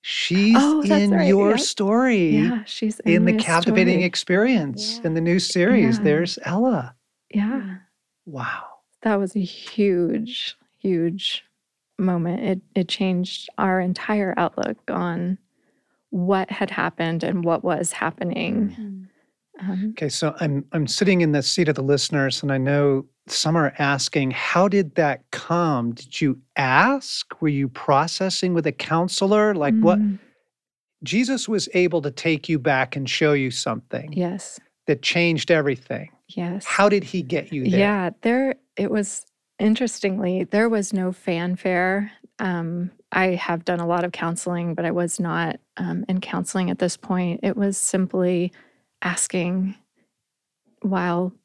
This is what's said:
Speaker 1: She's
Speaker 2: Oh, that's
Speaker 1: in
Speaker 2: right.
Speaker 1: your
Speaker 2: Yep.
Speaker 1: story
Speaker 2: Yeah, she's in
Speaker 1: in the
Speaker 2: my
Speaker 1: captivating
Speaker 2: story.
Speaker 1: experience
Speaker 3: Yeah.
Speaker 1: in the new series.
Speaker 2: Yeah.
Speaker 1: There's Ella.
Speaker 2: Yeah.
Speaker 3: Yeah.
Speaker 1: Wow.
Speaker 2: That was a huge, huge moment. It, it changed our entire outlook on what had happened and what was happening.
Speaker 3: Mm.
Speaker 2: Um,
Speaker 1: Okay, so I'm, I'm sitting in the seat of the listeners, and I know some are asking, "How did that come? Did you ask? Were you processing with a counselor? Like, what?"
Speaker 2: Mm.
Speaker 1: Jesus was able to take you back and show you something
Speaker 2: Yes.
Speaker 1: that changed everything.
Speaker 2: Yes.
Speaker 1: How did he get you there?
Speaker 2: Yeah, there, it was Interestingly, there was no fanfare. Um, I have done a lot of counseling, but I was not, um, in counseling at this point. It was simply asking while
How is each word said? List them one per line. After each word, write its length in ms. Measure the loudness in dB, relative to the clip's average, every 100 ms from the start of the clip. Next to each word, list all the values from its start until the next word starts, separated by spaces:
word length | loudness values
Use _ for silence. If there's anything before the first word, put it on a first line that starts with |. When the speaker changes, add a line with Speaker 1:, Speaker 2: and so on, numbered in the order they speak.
| -6
Speaker 1:
She's 500 | -6 0 4 6 6
Speaker 2:
Oh, 240 | 6 4
that's 200 | 4 4
Speaker 1:
in 100 | 6
Speaker 2:
right. 160 | 4 4
Speaker 1:
your 220 | 6 4
Speaker 2:
Yep. 80 | 2
Speaker 1:
story 680 | 0 -2 2 4 4 4 4 4
Speaker 2:
Yeah, 280 | 2 0
she's 360 | -6 -6 -6 -2
in 120 | 2
Speaker 1:
in 120 | 4
the 80 | 4
Speaker 2:
my 60 | 2
Speaker 1:
captivating 560 | 2 2 2 4 4 2
Speaker 2:
story. 40 |
Speaker 1:
experience 920 | 0 -2 0 2 4 2 0 -6 -8 -4
Speaker 3:
Yeah. 80 | -2
Speaker 1:
in 80 |
the 60 | 0
new 180 | 2 0
series. 580 | 0 0 4 4 4 4
Speaker 2:
Yeah. 60 |
Speaker 1:
There's 340 | 4 2 0 -4
Ella. 520 | -4 0 2 0 -4 _ _ _ _
Speaker 2:
Yeah. 240 | -2 -2 -4
Speaker 3:
Yeah. 100 | -6 -12 _ _ _ _ -14
Speaker 1:
Wow. 380 | -8 -6 -8 -12 -20 _ _
Speaker 2:
That 140 | -2 0
was 160 | 0 -2
a 40 |
huge, 1160 | -4 -8 -10 0 2 2 0 -2 -4 -8 -10 -12 _ _
huge 680 | -2 0 0 -2 -6 -8 _ _ _ _ _ -2
moment. 440 | 0 0 0 -2
It, 180 | -2 -4 _
it 140 | -4 -2
changed 600 | -2 0 0 -2 -8 -12 -2
our 240 | 0 2
entire 540 | 0 -4 -2 0 0 0
outlook 420 | -2 -2 -4 -6 -6
on 480 | -4 -2 -2 -4 -4 _ _ _ _ _ _ _
what 400 | -2 2 2 0
had 200 | -4 -4
happened 520 | -2 -4 -2 -2 -2
and 200 | -2 0
what 200 | 0 0
was 280 | 0 -2 -2
happening. 840 | -4 -6 -4 -6 -4 -2 0 -2 -4
Speaker 3:
Mm. 300 | -12 -12 -16 _ _ _ _ -10
Speaker 2:
Um, 300 | -6 -4 -4
Speaker 1:
Okay, 180 | -4 -6
so 260 | -2 -4 -2
I'm, 240 | -2 -2 -4
I'm 140 | -4 -2
sitting 340 | 2 2 4
in 120 | 4
the 100 | 2
seat 260 | 0 2 2
of 80 | 2
the 60 |
listeners, 600 | 2 0 2 0 0 -2
and 80 | -2
I 60 | 0
know 480 | 2 2 4 2 -2 _ -8
some 300 | -4 0 2
are 160 | 0 0
asking, 540 | -2 0 -2 0 -2
"How 360 | -2 0 2 4
did 280 | 2 2 2
that 260 | 0 0 _
come? 640 | -12 -2 0 2 0 -2
Did 260 | -6 -10 -2
you 200 | 0 -2 _ -4
ask? 840 | 2 4 4 2 -4 -10 -10 -4
Were 80 | -2
you 200 | 0 -2
processing 840 | -4 2 2 2 -2 -4 -2 0
with 140 | 0 0
a 60 |
counselor? 840 | -4 -2 0 0 0 2 4 4
Like, 240 | 2 2 4
what?" 180 | 6 4
Speaker 2:
Mm. 180 | 2 -2 _ _ _ _ _ _ _ _
Speaker 1:
Jesus 440 | -2 0 0 -2 -2
was 200 | -2 0
able 280 | 2 2 2
to 80 | -2
take 380 | -2 0 0 0
you 100 | 0
back 380 | 2 0 0 -4
and 120 | -4
show 240 | 0 2
you 180 | 2 0
something 640 | -2 -4 -6 _ -10 -6
Speaker 2:
Yes. 460 | -4 -4 -4 -12 -18 _ _ -2
Speaker 1:
that 160 | -2
changed 480 | 0 2 2 0 2
everything. 600 | 2 2 -4 -6 -10 -10 _ _
Speaker 2:
Yes. 360 | -8 -6 -6
Speaker 1:
How 240 | -4 2 4
did 160 | 4
he 180 | 0 -6
get 300 | -4 -6 -4
you 180 | -4 0
there? 80 | 2
Speaker 2:
Yeah, 320 | 2 2 -2 -2
there, 340 | 0 0 0 -4 _ -6
it 140 | -2
was 340 | -2 -4 -8 -16 _ _ -2
Interestingly, 840 | 2 2 0 -2 -4 -2 -2 -2
there 240 | 0 2 2
was 240 | 0 -2
no 200 | -2 -2
fanfare. 960 | -4 -4 -2 -2 -2 0 0 2 0 -4 -10 -20 -6
Um, 500 | -4 -2 -4 -4 -6 _ _
I 160 | 0 0 0
have 280 | -4 -4
done 140 | -2 -2
a 80 | 0
lot 180 | 0
of 60 | -2
counseling, 600 | -4 -6 -4 -4 -4 -4
but 100 | -2
I 60 | -2
was 300 | -2 -2 -2
not, 400 | -2 -2 -4 -6 _ -8
um, 280 | -4 -4 -2
in 120 | -4
counseling 500 | -2 -6 -4 -2 -2
at 100 | -2
this 160 | -2 -4
point. 440 | -4 -2 -2 -2
It 120 | -2 0
was 220 | -2 -2
simply 760 | -2 -2 0 0 0 0 -2 -6 _ _ _ _
asking 760 | -6 -4 -4 -2 -2 -2 -4 -6 _ _ _ _ _ _ _ _ _ _
while 500 | -4 -2 0 -2 -4 -8